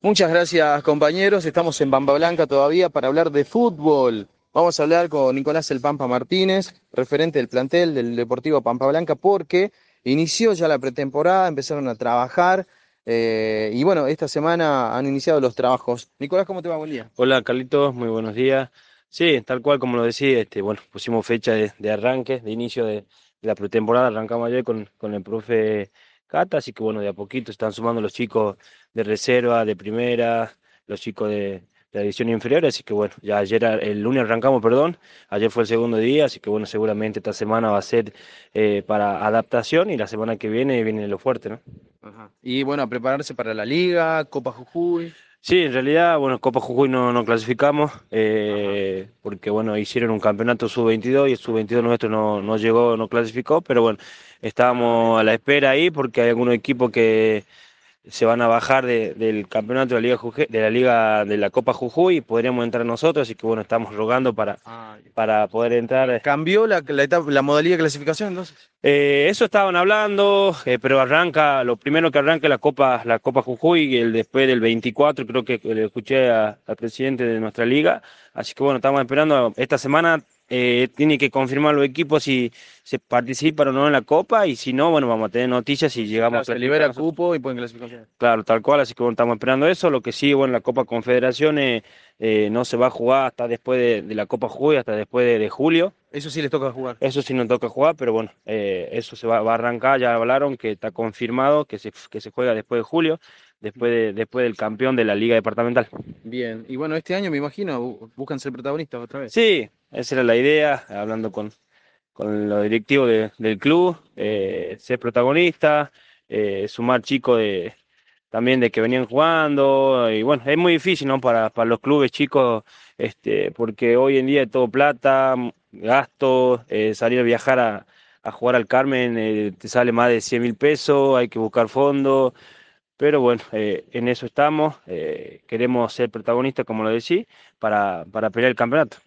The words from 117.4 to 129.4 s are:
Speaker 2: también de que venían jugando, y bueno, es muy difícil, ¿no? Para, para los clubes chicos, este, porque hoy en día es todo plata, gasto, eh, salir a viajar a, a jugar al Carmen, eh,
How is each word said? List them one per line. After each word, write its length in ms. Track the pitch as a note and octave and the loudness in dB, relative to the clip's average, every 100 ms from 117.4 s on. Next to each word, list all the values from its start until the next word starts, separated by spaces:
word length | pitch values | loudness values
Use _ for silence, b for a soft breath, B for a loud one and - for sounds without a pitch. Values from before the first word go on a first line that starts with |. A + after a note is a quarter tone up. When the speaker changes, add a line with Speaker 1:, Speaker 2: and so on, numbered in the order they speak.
| G#2+ F#2+ E2+ - _ _ _ _ _ | 2 -2 -6 -14 _ _ _ _ _
Speaker 2:
también 300 | A2 B2 C3 | -2 2 2
de 100 | A#2+ | 2
que 100 | - | 0
venían 240 | A2+ B2+ B2 | 0 0 0
jugando, 1040 | B2+ D#3+ E3 D3+ C#3 C#3 C3+ C3+ B2+ A#2 | 0 2 2 0 2 2 4 2 2 0
y 120 | A2 | 0
bueno, 200 | A#2 C#3+ A#2+ | 0 0 0
es 120 | D3+ | 2
muy 160 | F3 | 2
difícil, 340 | E3 F#3 F3 C#3 | 2 0 -2 -2
¿no? 120 | C3+ | 0
Para, 300 | B2+ A#2 A2 | 2 0 0
para 180 | - A2+ | -2 0
los 120 | A#2 | 0
clubes 320 | C3 D3 C3 | 2 2 2
chicos, 520 | - C#3 C#3+ B2 A2+ _ b b - | 0 0 2 2 0 _ b b -8
este, 540 | G#2+ - A2+ G#2 F#2+ | -8 -6 -4 -2 -2
porque 460 | - A2+ G#2 A#2+ A#2+ | -4 -6 -2 2 4
hoy 200 | C3+ C3+ | 4 2
en 100 | C3 | 2
día 160 | C#3+ | 2
es 80 | B2 | 2
todo 160 | C3 A#2+ | 0 0
plata, 680 | C3 C#3+ B2+ C#3+ C3+ C3+ B2+ A#2+ _ _ | 2 2 2 2 4 2 0 -4 _ _
gasto, 920 | F#2+ G#2+ C3+ C3+ _ C3+ B2+ B2+ B2 A#2+ | -10 2 2 0 _ 2 4 2 0 -2
eh, 260 | G#2+ A2 | -2 -2
salir 260 | G#2+ A#2 B2 | 0 0 2
a 40 | |
viajar 360 | A#2+ A#2 - C3 | 2 2 2 2
a, 260 | A2+ G#2 _ b b b | 2 -2 _ b b b
a 80 | A2 | -14
jugar 240 | - A#2+ B2 | -4 0 0
al 120 | G#2 | 2
Carmen, 500 | B2+ C3+ C3 B2 A#2 | 0 2 0 -2 -2
eh, 360 | A2 G#2+ | -2 -2